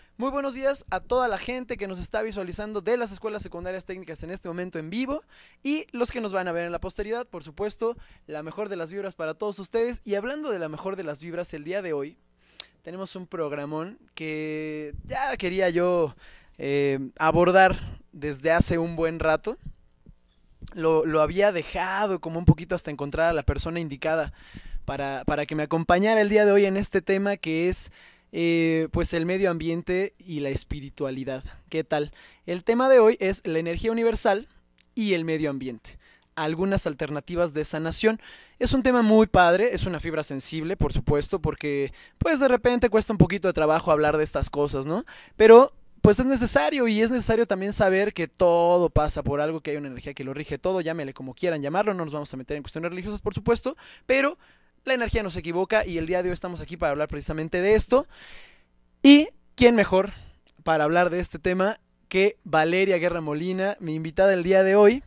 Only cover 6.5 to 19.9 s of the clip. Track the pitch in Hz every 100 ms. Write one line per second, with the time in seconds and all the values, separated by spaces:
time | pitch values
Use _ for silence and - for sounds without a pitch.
6.5 | 170 170 170 190 - 208 233 247 175 151
7.5 | 147 208 202 226 240 - - - 151 156
8.5 | 151 208 190 165 196 196 - 160 160 208
9.5 | 202 190 226 233 240 - 196 226 294 302
10.5 | 202 160 156 190 190 165 147 165 170 175
11.5 | 160 147 190 185 151 143 170 _ _ _
12.5 | _ - _ - 180 190 190 180 175 151
13.5 | 147 143 156 170 226 _ - 160 156 156
14.5 | 156 156 151 151 147 - 262 269 254 185
15.5 | 185 185 170 175 175 156 - - - _
16.5 | - 139 139 143 135 135 - 160 160 175
17.5 | 185 190 185 - - - - 147 139 151
18.5 | 165 - 175 170 165 165 165 156 156 -
19.5 | 262 - - _